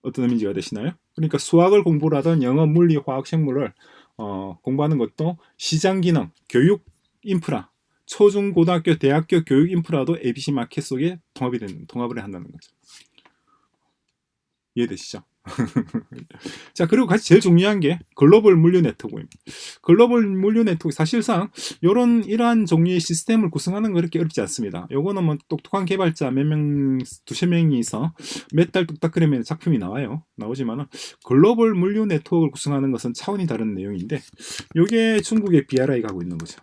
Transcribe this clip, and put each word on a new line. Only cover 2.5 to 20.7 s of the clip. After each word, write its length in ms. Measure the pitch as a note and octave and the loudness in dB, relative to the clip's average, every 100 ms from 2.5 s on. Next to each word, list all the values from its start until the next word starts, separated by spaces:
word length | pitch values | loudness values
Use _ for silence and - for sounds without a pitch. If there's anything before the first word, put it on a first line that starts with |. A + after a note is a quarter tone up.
| C#3 D#3+ | 2 2
물리, 300 | D#3+ F3 D3+ | 4 4 2
화학, 300 | C#3 C3+ C3+ | 0 -6 -4
생물을, 460 | D#3+ D3 C3 A#2 _ _ - _ - | -2 0 -2 -4 _ _ -20 _ -12
어, 400 | G#2 F#2+ G2 F2 | -8 -8 -10 -10
공부하는 360 | - C3+ D3 D3+ | -4 -2 0 0
것도 400 | A2+ - D#3+ E3 _ _ | -2 -4 -6 -6 _ _
시장 440 | - D#3+ F#3 F#3+ | -4 0 0 0
기능, 300 | F3 D#3+ E2+ _ _ | 2 0 -2 _ _
교육 360 | A#2+ D3+ G3+ _ _ _ _ | 2 4 2 _ _ _ _
인프라, 500 | G#3+ F#3 - A#2 - _ _ _ - | -4 -4 -4 -8 -8 _ _ _ -18
초중 400 | - G#3 G3+ G3+ | 4 4 4 0
고등학교, 440 | E3+ E3 F3+ E3 D#3+ | 2 2 2 0 0
대학교 460 | C3+ D3 D#3+ F3 | 2 2 2 -2
교육 280 | D#3+ C3+ E3+ | 2 2 4
인프라도 480 | F3+ D#3+ D#3 C3 E3 | 0 -2 -4 -2 -2
에이비씨 300 | B2+ A#2+ C3+ | -4 -4 -4
마켓 300 | C#3 A#2 - | -4 -4 -8
속에 360 | - C3 D#3+ F3+ _ | -8 -4 -4 -6 _
통합이 260 | - B2+ B2 | -8 -6 -6
되는, 280 | G#2 E2+ E2+ | -8 -14 -12
통합을 360 | A#2+ A#2+ A#2 | -8 -8 -8
한다는 280 | G2+ F#2 E2+ | -12 -14 -16
거죠. 200 | - _ _ _ - _ _ _ _ _ _ _ _ _ _ _ _ _ _ _ _ _ | -20 _ _ _ -20 _ _ _ _ _ _ _ _ _ _ _ _ _ _ _ _ _
이해되시죠? 480 | - A#2+ F#2+ - G2+ _ _ | -4 -4 -6 -14 -18 _ _
<laughs> 1300 | - - A#2 C3 - A2+ - B2+ - - - - - | -16 -6 -4 -4 -6 -10 -10 -20 -20 -18 -16 -16 -20
자, 120 | - E3+ | -4 0
그리고 200 | A3 A3 | 2 2
같이 180 | G#3 | 0
제일 160 | - F#3 | 6 6
중요한 400 | G3 E3+ G3 G#3 | 6 4 4 0
게 180 | D3 E3+ - | -2 -2 -10
글로벌 420 | - C#3+ G#3+ G#3+ F3 | 4 6 8 8 6
물류 260 | E3 F3+ | 6 4
네트워크입니다. 480 | D3 - G#2+ G#2+ - - - - - - | 0 -2 -12 -12 -16 -20 -20 -18 -18 -8
글로벌 460 | - F3 A#3+ A#3+ G#3 | 2 4 6 4 0
물류 360 | F#3+ G3 A3 | 0 0 2
네트워크, 320 | A3 | 0